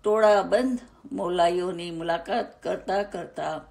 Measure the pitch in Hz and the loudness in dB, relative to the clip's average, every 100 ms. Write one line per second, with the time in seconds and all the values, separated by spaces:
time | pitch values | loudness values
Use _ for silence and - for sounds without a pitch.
0 | 208 220 214 208 180 202 262 240 - _ | 2 4 6 6 4 0 0 -4 -8 _
1 | - 185 175 180 170 180 180 170 175 165 | -12 -6 -4 2 2 2 -2 -6 -8 -8
2 | 170 170 - 139 - - 170 185 - 190 | -4 -4 -2 -4 -4 -8 -6 -6 -4 -4
3 | 202 180 165 - 156 156 - | -4 -8 -10 -8 -8 -8 -12